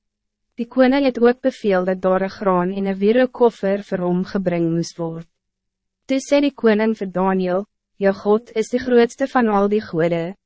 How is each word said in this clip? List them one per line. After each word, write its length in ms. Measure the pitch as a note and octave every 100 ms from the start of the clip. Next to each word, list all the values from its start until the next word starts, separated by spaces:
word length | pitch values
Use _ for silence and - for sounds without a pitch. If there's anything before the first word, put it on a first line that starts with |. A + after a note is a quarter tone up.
| _ _ _ _ _ -
Die 60 | A#3
koning 380 | C4 B3+ C#4 C#4
het 100 | B3
ook 220 | A#3 B3
beveel 460 | C4 - G#3+ F#3 F#3
dat 140 | F#3
daar 220 | F#3+ F#3
'n 120 | F#3+ -
graan 360 | G3 F3+ F3+
en 160 | G3 G3
'n 120 | F#3+
wiere 280 | G3+ A#3+ B3+
koffer 540 | - A#3 - G3 G3+
vir 160 | - F#3+
hom 240 | F3+ F3+ F#3
gebring 440 | G3+ F3+ E3+ E3
moes 240 | E3 E3 -
word. 300 | E3 E3 E3 _ _ _ _ _ _ _ -
Toe 140 | C4+
sê 220 | - C#4+
die 120 | C#4+
koning 400 | - A3+ G#3 A3 A3
vir 120 | F#3+
Daniel, 540 | F3+ F#3+ F#3+ F3+ F3+ G#3 _ _ -
"Jou 180 | G3
God 380 | F#3+ G3+ G#3+ A#3+ A3+
is 140 | G#3+
die 100 | B3+
grootste 480 | B3+ A#3+ A#3 - C4+
van 200 | C4 A3+
al 220 | G3+ G3+
die 120 | G#3
gode, 540 | G#3+ E3 E3+ E3+ E3 G3